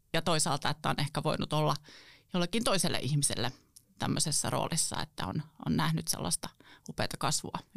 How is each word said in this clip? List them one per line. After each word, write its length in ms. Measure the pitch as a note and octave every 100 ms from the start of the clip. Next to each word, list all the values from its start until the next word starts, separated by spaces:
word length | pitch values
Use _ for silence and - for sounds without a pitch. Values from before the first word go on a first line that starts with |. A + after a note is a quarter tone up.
| _
Ja 80 | D#3+
toisaalta, 480 | E3 D#3 E3+ C#3+ -
että 200 | D3 -
on 60 | D3
ehkä 240 | D3 -
voinut 300 | C#3+ - -
olla 220 | D3+ D3+ D3 - - - - _
jollekin 300 | F3+ F3 A3+
toiselle 360 | B3+ G3 E3 -
ihmiselle 500 | C3 D3 - - A#2+ - _ - _ -
tämmöisessä 500 | - - - D3 -
roolissa, 520 | C3+ - D#3+ - -
että 240 | - - D#3+
on, 180 | - D3+ - E3
on 120 | D#3+
nähnyt 300 | D#3+ D#3+ E3
sellaista 420 | - E3 E3 - _ - - -
upeata 280 | - G#2+ -
kasvua 420 | B2+ D3+ - - -